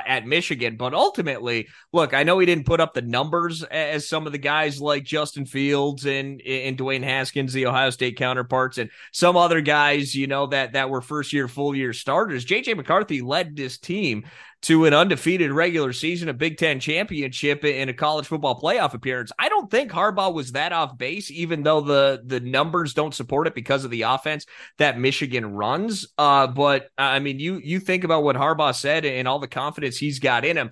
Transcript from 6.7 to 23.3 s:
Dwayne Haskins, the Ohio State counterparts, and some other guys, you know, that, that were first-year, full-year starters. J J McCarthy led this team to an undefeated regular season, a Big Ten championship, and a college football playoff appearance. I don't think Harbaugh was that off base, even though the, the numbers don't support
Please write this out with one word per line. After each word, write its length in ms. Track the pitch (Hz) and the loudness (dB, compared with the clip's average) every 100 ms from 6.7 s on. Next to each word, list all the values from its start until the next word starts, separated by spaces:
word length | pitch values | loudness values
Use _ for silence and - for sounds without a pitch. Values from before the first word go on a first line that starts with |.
| 131 | -4
Dwayne 260 | 131 135 | -2 -2
Haskins, 500 | 131 135 131 143 131 | -2 -2 -2 -2 -2
the 140 | 131 127 | 0 0
Ohio 240 | 127 135 | 2 2
State 260 | 127 127 131 | 0 -4 -2
counterparts, 600 | 127 127 123 131 131 127 | -2 -2 0 0 0 -2
and 100 | 113 - - | -8 -10 -12
some 260 | - 175 180 | 2 4 6
other 240 | 170 165 | 6 4
guys, 540 | 147 147 147 147 139 135 | 4 4 4 2 0 -2
you 100 | 139 | -2
know, 220 | 139 139 | 0 0
that, 260 | 139 123 | 0 0
that 160 | 135 135 | 0 -2
were 120 | 131 | -2
first-year, 460 | 120 147 135 143 127 | -4 -6 -4 -2 -2
full-year 460 | 131 143 139 127 | -2 -2 -2 -4
starters. 500 | 110 - 156 214 131 | -4 -2 0 0 -2
J 180 | 123 208 | -2 -2
J 120 | 233 | -2
McCarthy 480 | 208 127 180 208 143 | -4 0 0 0 -4
led 340 | 123 160 175 147 | -2 -2 -2 -6
this 220 | 127 - | -8 -8
team 480 | - 190 170 107 - - - - | -6 -2 -2 -2 -8 -16 -20 -6
to 240 | - 160 160 | 4 6 8
an 100 | 147 | 6
undefeated 560 | 190 143 165 185 151 | 6 2 0 2 2
regular 420 | 143 175 165 135 | 2 0 0 -2
season, 340 | 123 156 175 165 | -2 -4 -4 -4
a 60 | |
Big 240 | 123 165 151 | -4 -4 0
Ten 220 | 160 135 | 0 0
championship, 840 | 147 160 220 160 135 127 143 143 | -2 -2 -4 -4 -6 -2 -2 0
and 240 | 147 131 131 | 0 0 -2
a 60 | |
college 320 | 120 151 151 147 | -2 0 0 -2
football 340 | 160 143 120 | -2 -2 0
playoff 360 | 156 226 160 110 | 0 2 0 -2
appearance. 360 | 131 127 110 - | -6 -6 -6 -4
I 100 | 254 | 0
don't 220 | 415 220 | 0 0
think 220 | 226 262 | 0 0
Harbaugh 420 | 175 202 196 190 | 0 0 2 -2
was 200 | 160 127 | -2 -4
that 180 | 127 165 | -4 -2
off 260 | 170 143 123 | -2 -4 -4
base, 320 | 127 196 - | -6 -6 -10
even 320 | 156 165 165 | -8 -4 0
though 200 | 151 156 | 2 2
the, 420 | 143 139 139 131 123 | 4 4 4 2 -2
the 140 | 127 | -4
numbers 560 | 123 131 160 175 151 151 | 0 0 2 0 -2 -2
don't 180 | 151 | -2
support 320 | - 120 | -4 -2